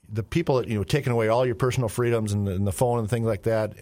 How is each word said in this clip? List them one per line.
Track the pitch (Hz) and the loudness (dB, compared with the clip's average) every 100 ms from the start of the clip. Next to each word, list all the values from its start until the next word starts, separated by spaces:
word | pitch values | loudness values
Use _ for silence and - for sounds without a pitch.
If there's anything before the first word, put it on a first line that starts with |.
| - | -10
the | 107 | -8
people | 110 170 170 135 | -4 -2 2 0
that, | - | 0
you | 110 | -2
know, | |
taking | 98 147 131 | 0 -2 0
away | 117 110 | 0 2
all | 117 127 | 2 2
your | |
personal | 113 127 120 117 | 0 0 0 -2
freedoms | - 120 117 110 | 0 0 2 0
and | 101 101 | 0 0
the, | |
and | 92 101 | 0 -2
the | |
phone | - 127 120 | 0 0 0
and | 110 | 0
things | 120 113 | -2 0
like | 101 | -2
that, | - 110 107 101 | 0 0 -2 -6